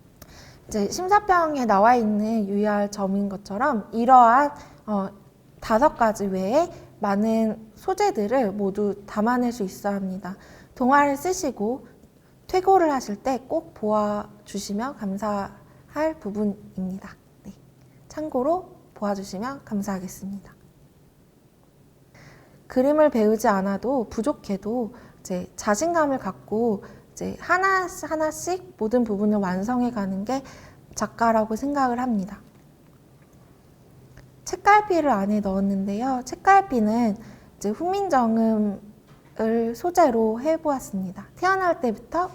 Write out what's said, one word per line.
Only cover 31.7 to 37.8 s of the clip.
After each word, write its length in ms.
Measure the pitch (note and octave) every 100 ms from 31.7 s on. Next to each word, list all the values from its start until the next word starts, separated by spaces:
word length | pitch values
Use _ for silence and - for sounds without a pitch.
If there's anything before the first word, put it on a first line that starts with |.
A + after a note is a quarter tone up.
| C#4+ C4 A#3+
합니다. 400 | B3+ G#3+ F#3+ - - - - _ _ - - - - - - - - - - - - - - -
책갈피를 680 | - F#4 G4+ G#4 G#4 E4+ D4
안에 300 | G#3 G3 G#3
넣었는데요. 840 | G3+ F#3+ G3 G3 G3 G3+ C4 B3+
책갈피는 920 | B3+ E4+ G4 G4 G4 B3 G#3+ A3+ A3+ G3 - - - -
이제 100 | G3+
훈민정음을 1120 | A3